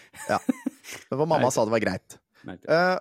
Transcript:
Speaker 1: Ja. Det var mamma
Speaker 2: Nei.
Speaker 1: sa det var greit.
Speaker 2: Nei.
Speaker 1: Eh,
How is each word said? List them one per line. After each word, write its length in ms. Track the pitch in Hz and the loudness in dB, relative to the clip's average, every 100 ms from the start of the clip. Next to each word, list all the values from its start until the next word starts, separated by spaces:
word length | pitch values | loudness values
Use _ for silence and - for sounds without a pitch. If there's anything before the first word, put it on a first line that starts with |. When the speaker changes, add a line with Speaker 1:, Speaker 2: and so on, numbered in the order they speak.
| - - - | -20 -12 -4
Speaker 1:
Ja. 120 | 101 | -2
Det 720 | - 988 - - - - - 135 | -2 -4 -6 -12 -18 -16 -8 -2
var 80 | 160 | 0
mamma 160 | 151 | 2
Speaker 2:
Nei. 60 | 127 | 2
Speaker 1:
sa 140 | 135 110 | 2 2
det 40 | |
var 100 | 113 | 2
greit. 360 | 101 95 - - _ _ - | 0 -4 -10 -20 _ _ -16
Speaker 2:
Nei. 100 | 90 - | -10 0
Speaker 1:
Eh, 300 | 160 180 185 | 2 2 0